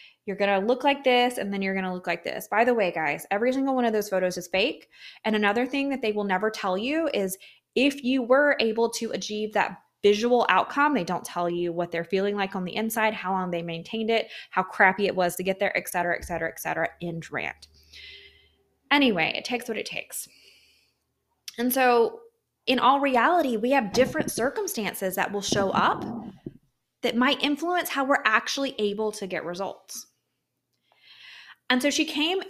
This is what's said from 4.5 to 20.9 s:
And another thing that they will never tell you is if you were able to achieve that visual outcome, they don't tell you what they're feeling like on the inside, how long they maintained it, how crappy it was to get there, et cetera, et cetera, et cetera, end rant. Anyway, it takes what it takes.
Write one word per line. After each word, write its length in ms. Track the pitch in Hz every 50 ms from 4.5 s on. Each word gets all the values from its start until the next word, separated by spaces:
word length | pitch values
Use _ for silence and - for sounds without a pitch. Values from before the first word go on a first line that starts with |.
| - 190 208 285 - - - _ _ - - - - - -
And 120 | 226 214
another 300 | 214 208 202 208 240 254
thing 240 | 254 277 277 277 277
that 120 | 269 254
they 100 | 247 214
will 120 | 208 208 202
never 260 | 202 185 185 214 220
tell 280 | 220 - - 196 185 190
you 320 | 214 262 302 320 330 302 -
is 240 | 208 196 190 180 - - - - _ _ _ -
if 280 | 233 254 285 277 285 -
you 180 | 240 262 269
were 340 | 240 220 254 269 294 294 277 -
able 300 | 220 226 214 220 233 226
to 200 | 226 - 226 220
achieve 420 | - 196 190 - 214 208 214 214 214
that 240 | 208 165 - 185 - _ _ _ _
visual 440 | - 202 208 208 220 240 247 240 - -
outcome, 440 | 180 185 - - - 277 285 302 294
they 100 | 220 170
don't 220 | 170 180 165 -
tell 240 | - - 175 175 175
you 240 | 175 175 175 175 165
what 180 | 170 175 170
they're 120 | 170 165 170
feeling 320 | - 208 190 196 202 202
like 200 | 202 196 190 -
on 80 | 196 180
the 120 | 180 -
inside, 380 | - 220 220 220 226 214 220 214
how 180 | - - 185
long 200 | 190 190 185 180
they 100 | 175 170
maintained 480 | 170 170 165 165 165 - - 220 220 214
it, 200 | 226 226 - - - - - -
how 120 | - 185 185
crappy 440 | - - - 208 185 185 202 202 185
it 80 | -
was 200 | 180 180 175 175
to 80 | - 180
get 160 | 190 190 190
there, 160 | 202 190 -
et 140 | - 190 -
cetera, 260 | - 180 175 175 170
et 80 | - -
cetera, 240 | - 175 165 160 165
et 120 | - -
cetera, 280 | - 160 156 160 160 - - -
end 300 | 170 175 165 165 151 -
rant. 360 | 147 131 78 69 - _ - - _ _ _ _ - - - - - - - - - _ _ _ _ _ _ _ _ _ _ -
Anyway, 420 | 277 285 277 254 202 170 160 143 -
it 80 | - -
takes 240 | - 247 240 233 -
what 100 | 220 214
it 80 | -
takes. 420 | - - - - - - - - - _ _ _ _ _ _ _ _ _ _ _ _